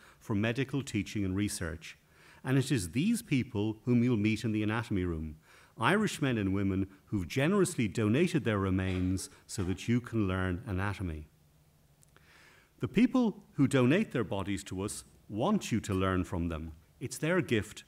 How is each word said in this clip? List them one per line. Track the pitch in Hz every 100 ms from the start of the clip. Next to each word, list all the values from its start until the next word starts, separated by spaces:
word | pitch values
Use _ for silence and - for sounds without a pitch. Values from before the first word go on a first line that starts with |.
| - -
for | -
medical | 104 113 120 131 139
teaching | - 107 92 107
and | 95 95
research. | 104 - 85 80 - - _ - - -
And | - 135
it | 123
is | 139 87
these | 110 196 233
people | - 131 113 101 110 107
whom | - 120
you'll | 120 117
meet | 104 107
in | 113
the | 107
anatomy | 104 110 113 98
room, | 90 80 78 78 - - - -
Irish | 120 202 208 -
men | 139 113
and | 95
women | 98 98 95 95 - _
who've | 107 82
generously | 131 143 202 180 - 110
donated | - 107 120 180 156
their | 113 104
remains | 95 95 92 92 92 92 - - -
so | -
that | 90 95 -
you | 120
can | 120 113 98
learn | 92 92 90 98
anatomy. | 92 101 98 92 78 76 _ _ _ _ _ _ _ _ - - - - - _ _
The | 123
people | - 254 254 233 - -
who | - 135
donate | 135 123 170 220
their | 135
bodies | 98 98 98 98
to | - 92
us | 104 - - - -
want | 101 156 214 -
you | 107
to | -
learn | 95 95 92
from | 90 92 85
them. | 80 82 78 - _
It's | 127 -
their | 160 180
gift | 127 113 98 -